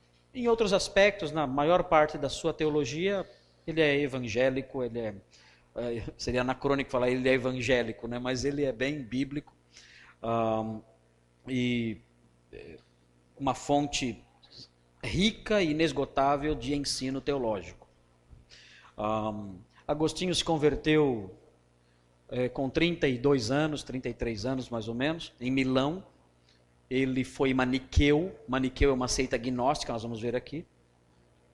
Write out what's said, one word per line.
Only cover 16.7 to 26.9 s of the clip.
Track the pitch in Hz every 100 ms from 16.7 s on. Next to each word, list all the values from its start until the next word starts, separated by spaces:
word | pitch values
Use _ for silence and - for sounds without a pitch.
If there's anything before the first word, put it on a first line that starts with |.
ensino | 147 139 - 131 135
teológico. | 139 143 117 104 85 - - _ _ _ _ - - - - - - -
Ahn, | 107 110 107 104 101 92 - _ -
Agostinho | 151 156 - 185
se | 165
converteu, | - 160 147 139 156 156 147 117 95 - _ _ _ _ _ _ _ _ -
é, | 120 123
com | 123 135
trinta | 160 170 170 147
e | 123
dois | 139 139 107
anos, | 139 156 143
trinta | - 127 127
e |
três | 117 120 107
anos | 113 131 120
mais | 117 107
ou | 117
menos, | 139 165 - -
em | 123
Milão. | 135 131 131 139 185 - _ _ _ _ _ _ _ -